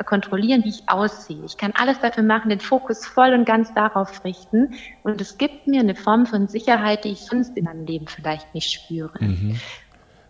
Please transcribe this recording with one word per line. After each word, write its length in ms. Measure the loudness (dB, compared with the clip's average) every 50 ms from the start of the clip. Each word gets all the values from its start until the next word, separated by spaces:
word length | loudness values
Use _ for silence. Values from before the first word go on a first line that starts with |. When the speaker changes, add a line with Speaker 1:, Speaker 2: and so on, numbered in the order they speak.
| -4
Speaker 1:
kontrollieren, 580 | -2 -2 -2 -2 -2 -2 0 2 2 4 2 2
wie 60 | 0
ich 180 | -4 -4 -2 0
aussehe. 560 | 0 2 0 0 -2 -6 -12 -14 -14 -12 -12
Ich 140 | -14 -8 -6
kann 140 | -6 -2 0
alles 260 | 2 2 2 2 0
dafür 220 | 0 -2 0 2 4
machen, 260 | 4 4 2 2 0
den 120 | -2 -2
Fokus 440 | 0 0 0 0 0 -4 -6 -8 -8
voll 300 | -2 4 4 6 6 6
und 100 | 6 4
ganz 300 | 4 4 2 2 0 0
darauf 500 | 0 0 2 0 0 -2 -2 -6 -10 -10
richten. 480 | -10 -10 -10 -6 0 2 2 2 2 0 -8 -16 -20 -20 -8 -6
Und 180 | -4 -4 -4
es 160 | -6 -10 -4
gibt 300 | -2 -2 -2 -2 -4 0
mir 140 | 2 4 4
eine 140 | 4 4 2
Form 300 | 0 2 2 4 4 4
von 240 | 4 2 0 0 0
Sicherheit, 560 | -2 -2 2 2 2 4 4 2 0 0 -2
die 60 | -6
ich 100 | -8 -8 -6
sonst 280 | -4 -2 -2 -2 -2 -4
in 120 | -4 -4
meinem 180 | -4 -4 -8 -8
Leben 220 | -6 -6 -8 -8
vielleicht 480 | -10 -14 -8 -6 -6 -6 -6 -8 -10 -10
nicht 180 | -8 -6 -6 -6
spüre. 500 | -8 -8 -8 -6 -6 -6 -8 -6 -2 0
Speaker 2:
Mhm. 380 | 0 0 0 0 -2 -4 -4 -6 -12 -16 -18 -20 _ _ _ _ _ _ _ _ _